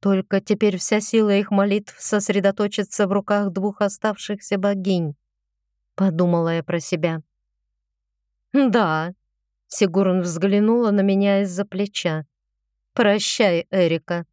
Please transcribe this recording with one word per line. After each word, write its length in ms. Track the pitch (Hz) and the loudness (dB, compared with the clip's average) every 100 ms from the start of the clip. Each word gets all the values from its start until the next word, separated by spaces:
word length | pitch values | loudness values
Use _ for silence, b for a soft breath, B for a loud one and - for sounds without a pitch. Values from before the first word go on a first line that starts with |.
«Только 400 | 202 196 190 196 | 2 0 0 -4
теперь 380 | - 208 214 185 | 0 0 0 0
вся 220 | - 214 | -2 -2
сила 360 | 208 226 214 202 | 0 0 2 2
их 140 | 202 | 2
молитв 440 | 196 202 202 208 - | 0 2 0 -4 -12
сосредоточится 1080 | - 208 196 196 196 196 208 208 196 - 202 | -4 -2 0 2 2 0 -2 -2 -6 -2 0
в 60 | |
руках 380 | 196 202 202 202 | 0 0 -2 -2
двух 320 | 180 202 202 | -2 -4 -2
оставшихся 720 | 202 - 220 202 - 208 - 202 | -4 -2 -4 -4 -8 -10 -4 -2
богинь», 580 | 202 202 185 185 165 143 _ _ _ _ _ _ _ | 0 -2 0 0 -2 -6 _ _ _ _ _ _ _
подумала 600 | - 190 165 180 170 165 165 | -2 0 2 2 2 0 -2
я 60 | |
про 180 | 156 170 | -2 -6
себя. 420 | - 170 165 165 - _ _ _ _ _ _ _ _ _ _ _ _ | -4 -2 -2 -4 -8 _ _ _ _ _ _ _ _ _ _ _ _
«Да», 600 | 269 269 226 190 156 165 185 _ _ _ _ _ | 0 2 4 2 0 -4 -10 _ _ _ _ _
Сигурн 500 | - 196 175 190 185 | -2 0 2 2 0
взглянула 680 | 175 165 190 202 214 233 233 | -2 -2 0 2 2 2 2
на 100 | 202 | 2
меня 420 | 196 196 202 196 | 2 2 2 0
из-за 220 | 202 180 | -2 -4
плеча. 640 | 202 185 202 - 175 156 151 _ _ _ _ _ _ | -8 -4 -6 -4 -4 -4 -8 _ _ _ _ _ _
«Прощай, 760 | - 220 208 - - 214 170 - | 0 2 2 -2 0 2 2 -2
Эрика. 560 | 190 175 160 - 175 165 | 0 2 0 -4 -6 -6